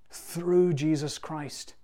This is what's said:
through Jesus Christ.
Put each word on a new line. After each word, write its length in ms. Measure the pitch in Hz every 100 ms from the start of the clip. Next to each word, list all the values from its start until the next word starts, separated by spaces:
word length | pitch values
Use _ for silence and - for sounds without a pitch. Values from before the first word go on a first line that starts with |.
| -
through 640 | - - 170 175 180 180
Jesus 460 | 143 156 147 147 -
Christ. 560 | - 156 139 - - -